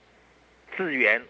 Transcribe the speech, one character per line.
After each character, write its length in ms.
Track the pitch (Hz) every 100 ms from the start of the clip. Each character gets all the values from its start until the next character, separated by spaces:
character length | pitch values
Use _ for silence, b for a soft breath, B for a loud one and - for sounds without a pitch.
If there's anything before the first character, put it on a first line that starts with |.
| _ _ _ _ _ _ - -
智 180 | 175
原 280 | 131 107 113